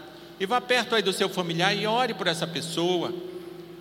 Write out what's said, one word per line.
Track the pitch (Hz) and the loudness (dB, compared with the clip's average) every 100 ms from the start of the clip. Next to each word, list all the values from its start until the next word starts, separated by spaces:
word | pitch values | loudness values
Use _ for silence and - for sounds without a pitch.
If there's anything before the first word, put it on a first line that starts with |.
| - - - - | -16 -18 -18 -6
e | |
vá | 190 247 | 0 0
perto | 240 247 220 | 4 2 4
aí | 226 | 2
do | 196 | 2
seu | 185 190 | 2 0
familiar | 185 170 165 185 | 0 -2 2 2
e | 202 214 | 2 2
ore | 226 254 | 2 2
por | - 185 | 0 0
essa | 160 170 | 0 -2
pessoa. | 151 - - 175 180 131 - - - - - - - | -2 -4 0 2 2 0 -4 -8 -10 -12 -14 -14 -16